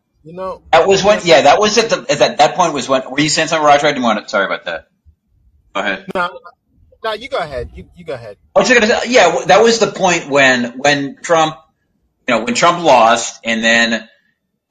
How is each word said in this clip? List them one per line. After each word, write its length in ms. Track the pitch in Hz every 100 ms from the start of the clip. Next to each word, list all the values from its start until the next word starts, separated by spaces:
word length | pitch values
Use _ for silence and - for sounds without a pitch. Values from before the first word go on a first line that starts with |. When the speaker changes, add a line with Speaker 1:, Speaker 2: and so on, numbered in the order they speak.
| _ _
Speaker 1:
You 100 | 147
know, 280 | 170 190 180 _
Speaker 2:
That 140 | 165 170
was 180 | 190
when, 140 | 190 214
Speaker 1:
yeah. 160 | 175 156
Speaker 2:
yeah, 60 |
that 180 | 135 170
was 180 | 214 214
at 120 | 220
the, 160 | 180 -
at 80 | 143
that, 200 | 143 -
that 160 | 151
point 200 | 165 175
was 140 | 143 120
when, 200 | 131 -
were 100 | 135
you 80 | 151
saying 200 | 147 156
something, 180 | 160 151
Roger? 200 | 143 151
I 60 |
didn't 120 | 135
want 180 | 120 104
to, 60 | -
sorry 180 | 107 95
about 180 | 87
that. 240 | - 82 - _ _ _ _ _ _ _ _
Go 60 | 101
ahead. 260 | 101 98 -
Speaker 1:
No, 260 | 190 180 180 - - _ _ _ _
no, 80 | 226
you 160 | 214 247
go 100 | 254
ahead. 320 | 165 135 117
You, 140 | - 185 -
you 80 |
go 100 | 165
ahead. 240 | 135 117 104 _
Speaker 2:
I 60 | -
was 80 | 196
gonna 180 | 240 214
say, 240 | 226 220
yeah, 140 | 247 180
w-, 160 | 170 -
that 160 | 190
was 160 | 233 220
the 100 | 202
point 400 | - 190 170 139
when, 500 | 139 135 127 120 127
when 380 | 139 143 143 -
Trump, 340 | - 165 156 - _ _ _ _ _ _ -
you 60 |
know, 100 | 117
when 100 | 117
Trump 300 | 120 175 170
lost, 560 | 165 127 113 117 - -
and 220 | 113 113
then, 440 | 113 117 117 113 - _ _ _ _ _ _